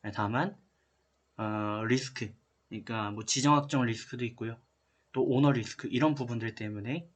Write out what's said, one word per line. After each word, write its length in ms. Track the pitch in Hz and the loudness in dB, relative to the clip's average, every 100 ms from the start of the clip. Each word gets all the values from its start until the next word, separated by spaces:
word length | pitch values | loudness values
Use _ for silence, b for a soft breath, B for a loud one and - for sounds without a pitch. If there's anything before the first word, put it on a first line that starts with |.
네, 80 | 107 | -6
다만, 440 | 107 104 120 185 - _ _ _ _ _ _ _ - | -2 0 0 -2 -4 _ _ _ _ _ _ _ -6
어, 460 | 110 107 104 107 110 | -4 -2 -2 -2 0
리스크, 480 | - 131 - 107 - _ _ _ | 0 -2 -8 -10 -12 _ _ _
그러니까 420 | 110 - 113 104 | -12 -6 -4 -4
뭐 140 | 104 107 | -4 -4
지정학적 600 | - 139 147 143 139 123 | 2 6 4 4 2 2
리스크도 400 | 113 - 120 120 | 0 -6 -6 -6
있고요. 320 | 120 113 117 _ _ _ _ _ | -4 -8 -8 _ _ _ _ _
또 120 | 131 | 0
오너 280 | 127 127 143 | 2 6 6
리스크 360 | 123 110 - 143 | 4 0 -8 -2
이런 280 | 123 156 143 | 2 2 2
부분들 400 | 120 117 113 110 | -2 -2 -4 -4
때문에 520 | 107 104 104 156 170 | -6 -6 -4 -6 -6